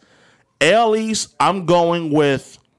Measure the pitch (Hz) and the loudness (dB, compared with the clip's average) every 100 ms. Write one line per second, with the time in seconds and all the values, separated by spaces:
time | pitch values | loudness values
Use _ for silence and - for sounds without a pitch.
0 | _ _ _ _ _ - 147 208 233 220 | _ _ _ _ _ -2 2 2 2 0
1 | 220 220 - - 143 196 160 175 170 170 | -4 -6 -8 -2 -2 0 0 2 2 -2
2 | 160 151 143 135 - - _ | -2 0 0 -2 -6 -20 _